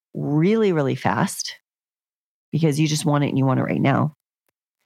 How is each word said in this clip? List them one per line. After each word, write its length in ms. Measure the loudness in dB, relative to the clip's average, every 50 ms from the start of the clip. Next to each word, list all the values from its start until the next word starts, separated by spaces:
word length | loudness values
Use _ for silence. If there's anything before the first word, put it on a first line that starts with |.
| _ _
really, 600 | -10 -8 -4 -2 0 2 2 2 2 2 2 0
really 220 | 0 0 0 -2 -2
fast 640 | -2 -2 -2 0 0 -2 -2 -4 -8 -12 -12 -12 -16 _ _ _ _ _ _ _ _ _ _ _ _ _ _ _ _ _ -6
because 260 | -4 0 0 2 2 2
you 80 | 0
just 200 | 0 0 -2 0
want 180 | 0 0 0 0
it 40 | 0
and 100 | 0 0
you 80 | 2
want 140 | 2 2 0
it 40 | 0
right 160 | -2 0 0
now. 340 | 2 2 2 2 0 -2 -4 _ _ _ _ _ _ _ _ _ _ _ _ _ _